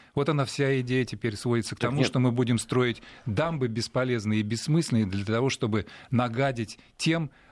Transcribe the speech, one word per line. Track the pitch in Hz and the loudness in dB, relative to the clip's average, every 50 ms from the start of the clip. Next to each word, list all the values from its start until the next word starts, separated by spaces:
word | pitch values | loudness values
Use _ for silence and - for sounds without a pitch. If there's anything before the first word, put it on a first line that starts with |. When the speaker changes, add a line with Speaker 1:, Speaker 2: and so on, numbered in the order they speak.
| - - _ | -20 -6 _
Speaker 1:
Вот | 139 143 160 | -2 0 2
она | 151 143 135 | 2 0 0
вся | 110 - - 143 135 135 131 | -2 -2 -2 0 0 2 0
идея | 123 123 127 131 123 | 0 0 0 0 0
теперь | - - 104 - 117 104 | -2 -4 -4 -4 -4 -4
сводится | - - 123 120 117 107 - 101 | -2 -2 0 0 0 0 -2 -4
к | - | -2
Speaker 2:
Так | - 120 | -2 0
Speaker 1:
тому, | 135 143 | 2 2
Speaker 2:
нет. | 131 | 2
Speaker 1:
что | - - 135 | 2 2 2
мы | 123 127 | 2 2
будем | 120 123 127 113 123 110 | 2 2 2 2 2 0
строить | - - - 127 127 120 117 - - - - - - | 0 0 0 2 2 0 -2 -4 -10 -20 -20 -10 -6
дамбы | 120 98 92 156 170 165 143 127 | -4 -2 0 0 -2 -2 -2 -2
бесполезные | 120 110 117 110 - - 127 127 127 123 113 101 107 107 107 | -2 -2 -4 -6 -2 -2 -2 0 0 0 0 0 0 2 2
и | 107 | 0
бессмысленные | 104 117 113 - - 151 170 156 - 127 113 110 | 0 -4 -4 0 2 2 2 2 2 2 2 2
для | 92 95 101 98 | 2 0 -4 -2
того, | 107 107 113 131 135 | 0 0 2 2 0
чтобы | - - 135 113 104 107 95 - - - - - | 0 0 -2 0 0 0 -2 -4 -12 -20 -8 -2
нагадить | - 120 123 120 113 120 135 139 127 117 110 - - - - - _ | 0 0 0 0 0 0 0 0 0 -2 -6 -6 -8 -18 -20 -20 _
тем, | - - 160 160 165 160 135 - - - - | -2 0 0 0 0 -2 -4 -8 -16 -20 -20